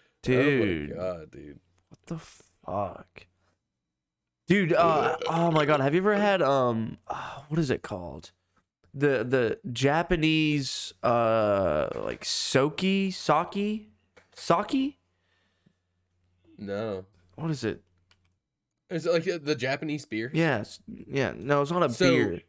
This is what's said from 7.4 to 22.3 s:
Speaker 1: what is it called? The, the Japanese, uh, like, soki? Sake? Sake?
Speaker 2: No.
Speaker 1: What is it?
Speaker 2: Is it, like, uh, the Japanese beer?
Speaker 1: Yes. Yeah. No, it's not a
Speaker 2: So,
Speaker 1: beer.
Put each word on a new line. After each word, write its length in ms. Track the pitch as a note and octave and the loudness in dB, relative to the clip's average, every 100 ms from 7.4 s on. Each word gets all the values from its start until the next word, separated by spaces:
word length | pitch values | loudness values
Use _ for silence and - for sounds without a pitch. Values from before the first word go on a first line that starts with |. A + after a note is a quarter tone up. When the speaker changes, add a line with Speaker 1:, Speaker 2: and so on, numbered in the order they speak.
| - | -4
Speaker 1:
what 120 | D#3 | 0
is 100 | C#3+ | 0
it 120 | G#2+ | -2
called? 480 | - G2 E2+ C#2+ - _ _ _ _ _ _ | -4 -10 -10 -12 -16 _ _ _ _ _ _
The, 280 | C3+ C#3+ C3+ | 0 2 2
the 360 | B2 C3 A2+ - - | 2 2 2 0 -6
Japanese, 1200 | A#2+ C#3 D#3 E3+ F3 D#3+ D#3+ D3+ D3 C3 - - - | 0 2 2 2 2 2 2 2 0 -2 -6 -8 -4
uh, 840 | - A#2+ A2+ A2+ G#2+ G2 F2+ D2+ B1 A#1 | 0 2 4 4 4 4 2 0 -2 -4
like, 280 | G#1 A#1+ | -6 -6
soki? 880 | - - - C3 C#3+ D#3+ F#3+ G3 F#3+ | -4 -2 2 2 2 0 0 0 -2
Sake? 760 | F#3 - D3+ F3 G3+ G#3 G#3+ - _ _ _ _ | -2 0 0 0 -4 -4 -4 -10 _ _ _ _
Sake? 640 | - - E3+ G#3 C4+ C4+ - _ _ _ _ _ _ _ _ _ _ _ _ _ _ _ - | -6 0 0 0 -2 -2 -6 _ _ _ _ _ _ _ _ _ _ _ _ _ _ _ -14
Speaker 2:
No. 480 | G2+ G2+ A2 F#2+ F#2+ _ _ - | -8 -6 -6 -8 -12 _ _ -8
Speaker 1:
What 140 | D#3+ | -6
is 140 | C#3+ | -4
it? 180 | A2 - _ _ _ _ _ _ _ _ _ _ - | -4 -6 _ _ _ _ _ _ _ _ _ _ -10
Speaker 2:
Is 140 | E3+ E3 | -6 0
it, 60 | |
like, 160 | E3+ F3 | 0 0
uh, 100 | F3 | -4
the 120 | C#3+ | -2
Japanese 520 | D3+ B2+ C#3+ D#3+ D3 - | -2 -2 -2 -4 -6 -6
beer? 240 | A2 A#2+ | -6 -2
Speaker 1:
Yes. 480 | D#3+ E3 A#2 A2 - - | 0 0 0 -4 -14 -16
Yeah. 460 | - - C#3 A2 A#1 | -18 -6 -2 -2 -2
No, 240 | A#2 C#3+ | 0 0
it's 80 | C#3+ | 2
not 120 | F3 | 2
a 80 | D#3 | 0
Speaker 2:
So, 200 | A2+ F3+ | 4 4
Speaker 1:
beer. 300 | D#3+ G#2 | 4 2